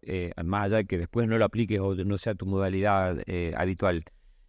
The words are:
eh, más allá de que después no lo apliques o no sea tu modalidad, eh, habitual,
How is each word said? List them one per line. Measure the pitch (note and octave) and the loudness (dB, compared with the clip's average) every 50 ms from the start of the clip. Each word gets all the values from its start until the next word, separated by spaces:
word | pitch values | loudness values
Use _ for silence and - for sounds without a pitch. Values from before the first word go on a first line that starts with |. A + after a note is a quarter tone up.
| - | -8
eh, | - - F#2 F2+ E2+ - - F2 | -6 -4 -4 -4 -4 -6 -6 -4
más | E2+ F#2+ G2+ G#2 | -2 0 0 0
allá | G2 G#2 A2 | 2 2 2
de | G#2 | 2
que | F#2+ - F2 | 2 0 -2
después | E2+ - - A#2+ A#2 A2 | -2 -2 0 0 0 2
no | A2+ A2+ | 4 4
lo | A2 | 2
apliques | A2 - A2 A#2 G2+ G#2+ G2+ | 2 2 0 0 0 0 0
o | F#2+ G2 F#2+ | 0 0 0
no | F#2 F#2 G2 G2+ G2 | 0 -2 -2 -2 -2
sea | - A#2 G#2+ | -2 -4 -4
tu | F2+ F#2 | -4 -4
modalidad, | F#2+ G2 F#2+ G2 F#2+ F#2 F#2+ G2 G#2 G2+ G2 F#2+ F#2 F2+ C#2 - | -2 0 0 0 0 0 2 2 4 4 4 2 2 0 -2 -4
eh, | - F#2 F2+ F2 E2 - | -4 -4 -2 -2 -2 -2
habitual, | - F2 F#2 F#2+ E2+ - F#2+ F2 E2+ D#2+ - - - _ - - - - | 0 0 0 0 0 0 0 0 0 -2 -8 -14 -20 _ -20 -20 -20 -20